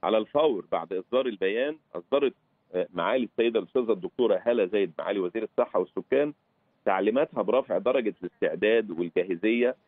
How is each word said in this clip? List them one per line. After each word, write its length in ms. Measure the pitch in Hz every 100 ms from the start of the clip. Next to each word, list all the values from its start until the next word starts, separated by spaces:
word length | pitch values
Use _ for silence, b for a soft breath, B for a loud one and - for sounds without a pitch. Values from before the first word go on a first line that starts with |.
على 140 | - 110
الفور 480 | 107 147 156 104 -
بعد 220 | 92 82
إصدار 320 | 92 90 123 131
البيان، 520 | 101 95 107 139 156 _ 82
أصدرت، 380 | 87 139 139 - _ _ _ 92
آه، 120 | 87
معالي 300 | 90 87 127 113
السيدة 340 | - 117 113
الأستاذة 320 | 95 131 113
الدكتورة 500 | 104 87 - 117 95 117
هالة 200 | 120 92
زايد، 260 | 104 95 78
معالي 200 | 82 104
وزير 240 | 90 113
الصحة 360 | 110 - 120 -
والسكان، 540 | 90 - - 135 147 147 _ _ _ _ -
تعليماتها 560 | 95 101 120 160 135
برفع 360 | 98 120 135 95
درجة 360 | 101 135 107 90
الاستعداد 680 | 90 _ 90 80 104 113 107
والجاهزية 840 | 82 87 85 90 85 104 120 120 127